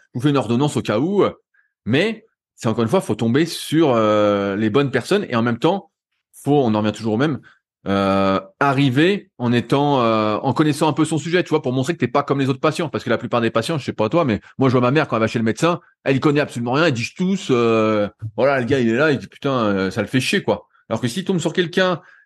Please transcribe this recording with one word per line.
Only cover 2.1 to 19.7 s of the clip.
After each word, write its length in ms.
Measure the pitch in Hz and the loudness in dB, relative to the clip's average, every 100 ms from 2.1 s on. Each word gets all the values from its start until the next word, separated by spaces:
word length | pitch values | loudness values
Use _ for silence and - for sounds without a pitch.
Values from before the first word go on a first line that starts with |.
| 220 - _ _ _ | -4 -14 _ _ _
c'est 140 | 120 | -4
encore 140 | 110 | -2
une 60 | 113 | 0
fois, 120 | 185 | 0
faut 140 | 185 107 | 0 -2
tomber 300 | 117 123 170 | 0 0 0
sur, 460 | - - 151 160 | -4 -4 2 2
euh, 640 | 120 107 107 104 101 101 98 | 4 4 4 4 2 0 -2
les 140 | 110 | 0
bonnes 220 | 107 139 | 0 0
personnes. 340 | 123 - 196 - | -2 -2 -2 0
Et 80 | 120 | -2
en 60 | |
même 180 | 120 117 | -2 0
temps, 320 | 160 196 - _ _ _ _ | 0 -2 -6 _ _ _ _
faut, 320 | - - 147 | -10 0 2
on 100 | 123 | 2
en 60 | 107 | 2
revient 140 | 107 | 0
toujours 220 | 104 113 110 | -2 -4 -2
au 20 | |
même, 240 | 147 127 - _ _ _ - | -2 -4 -10 _ _ _ -4
euh, 540 | 98 98 98 98 95 - _ | 0 2 2 2 0 -4 _
arriver 680 | 139 135 143 123 170 202 - - | 0 2 2 4 2 0 -6 -6
en 140 | 120 | 0
étant, 500 | 120 117 139 147 139 | 0 0 0 2 2
euh, 360 | 117 110 107 107 | 2 2 0 -2
en 160 | 135 | -2
connaissant 340 | 131 151 147 160 | 0 0 0 0
un 60 | |
peu 100 | 147 | 0
son 140 | 156 160 | -2 -2
sujet, 260 | 170 175 | -2 -2
tu 60 | 165 | 0
vois, 120 | 151 | -2
pour 120 | 131 | -2
montrer 200 | 127 127 | -2 -2
que 60 | 131 | -2
t'es 80 | 123 | -2
pas 160 | 143 | 0
comme 160 | 139 139 | 0 0
les 100 | 135 | 0
autres 120 | 131 | 0
patients. 260 | 156 151 160 | -2 -2 -4
Parce 160 | 107 | -6
que 60 | - | -2
la 80 | 113 | -2
plupart 240 | 117 120 | 0 -2
des 100 | 113 | 0
patients, 260 | 113 - 165 | 0 -2 -4
je 60 | |
sais 100 | - | -4
pas 140 | 104 110 | -2 0
toi, 160 | 160 | 2
mais 160 | 156 101 - - | 0 -2 -4 -2
moi, 120 | 131 | 2
je 20 | |
vois 100 | 123 | 4
ma 100 | 123 | 2
mère 180 | 147 147 | 2 0
quand 80 | 117 | 0
elle 40 | |
va 60 | 110 | 0
chez 100 | 120 | 0
le 80 | 113 | -2
médecin, 360 | 107 165 170 - _ - | 0 0 -2 -6 _ -2
elle 100 | 135 | 0
y 40 | |
connaît 180 | 151 143 | 2 2
absolument 320 | 139 123 120 | 0 -4 -2
rien, 140 | 135 170 | 0 2
elle 80 | |
dit 160 | 117 117 - | 0 -4 -4
tous, 340 | 185 190 - | -2 -2 0
euh, 560 | 123 117 113 110 107 101 - 110 - | 2 4 2 2 0 -2 -6 -10 -2
voilà, 220 | 131 135 | 0 0
le 60 | 117 | 0
gars, 140 | 139 | 0
il 80 | 117 | 2
est 80 | 113 | 2
là, 160 | 156 | 2
il 80 | 127 | 0
dit, 80 | 95 | -4
putain, 380 | - 139 131 | -8 -4 0
euh, 260 | 107 | 0